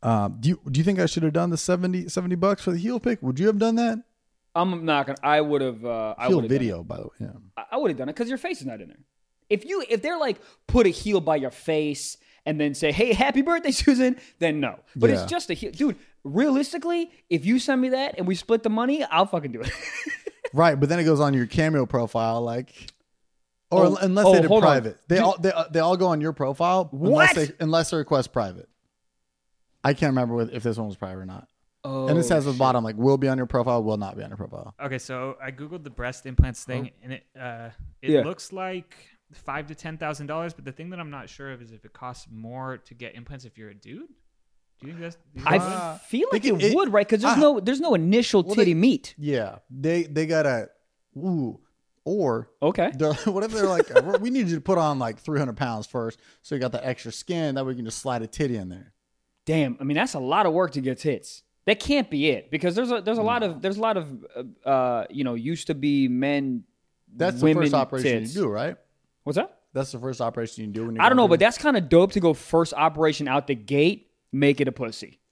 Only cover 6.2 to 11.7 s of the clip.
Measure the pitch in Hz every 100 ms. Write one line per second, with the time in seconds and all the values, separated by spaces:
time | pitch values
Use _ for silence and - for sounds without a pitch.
6.2 | 123 135 113 135 120 90 85 - - _
7.2 | 101 98 92 - - 240 277 135 131 -
8.2 | 233 262 349 359 131 110 85 - _ _
9.2 | _ _ _ 208 277 381 269 226 277 339
10.2 | 285 202 - _ - 247 208 170 208 202
11.2 | 156 156 131 - -